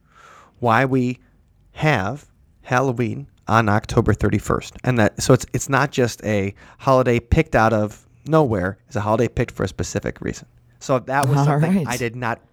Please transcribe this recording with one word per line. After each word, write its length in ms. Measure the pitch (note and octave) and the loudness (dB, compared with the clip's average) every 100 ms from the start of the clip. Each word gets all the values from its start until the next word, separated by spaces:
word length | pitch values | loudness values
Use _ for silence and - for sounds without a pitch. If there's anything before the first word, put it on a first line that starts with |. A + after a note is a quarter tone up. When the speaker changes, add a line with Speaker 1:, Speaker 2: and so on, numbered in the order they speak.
| _ _ - - - _ | _ _ -20 -20 -20 _
Speaker 1:
why 260 | A#2+ A2+ C3 | 2 2 2
we 320 | C3+ B2 B2 _ _ _ _ _ | 0 -2 -6 _ _ _ _ _
have 540 | - D#3 B2 F#2+ C#3+ - _ _ _ | -2 0 0 -2 -8 -14 _ _ _
Halloween 680 | - B2+ C3+ A#2+ A2+ A2 C#3+ _ - | -2 0 0 -2 -4 -4 -12 _ 2
on 200 | A2 A2 | 2 4
October 440 | G#2 - B2 G#2+ | 0 2 0 2
thirty-first. 640 | G2+ G#2 G2+ - - - - | 0 0 0 -2 -4 -4 -6
And 140 | - A#2+ | -2 2
that, 240 | G#2 - | 2 0
so 100 | - | 2
it's, 120 | C3 - | 2 2
it's 160 | A#2+ - | -8 -2
not 220 | C3+ C#3 | 0 0
just 300 | - A#2+ - | 0 -2 -2
a 300 | A2+ G#2 G2 - - - | -4 -2 -2 -8 -20 -6
holiday 420 | - C3 B2+ A#2 | 2 2 4 0
picked 340 | - D#3+ D#3 | 2 0 2
out 180 | B2 A2+ | 2 2
of 340 | A2 G#2+ - _ _ C3+ | 2 -2 -6 _ _ 0
nowhere. 500 | D#3 C#3+ G#2 F2+ G2+ _ | 2 2 0 -2 -6 _
It's 80 | G#2 | -6
a 40 | |
holiday 280 | G#2 A2+ A#2 | -2 0 0
picked 240 | - A#2 | -2 -4
for 100 | - | -4
a 40 | G2+ | -6
specific 520 | - - - A#1+ - | -4 -6 -4 -6 -8
reason. 260 | - - - _ _ _ | -10 -10 -18 _ _ _
So 200 | - C3 | -4 -4
that 280 | A#2+ C3+ C3+ | -2 -2 2
was 120 | C#3 | 2
Speaker 2:
All 60 | C#3+ | 2
Speaker 1:
something 300 | D3 E3 F#3+ | 2 2 0
Speaker 2:
right. 100 | C#3 | -2
Speaker 1:
I 80 | B2 | -4
did 180 | A#2+ | -4
not 240 | A#2+ A#2+ A#2 _ | -4 -6 -6 _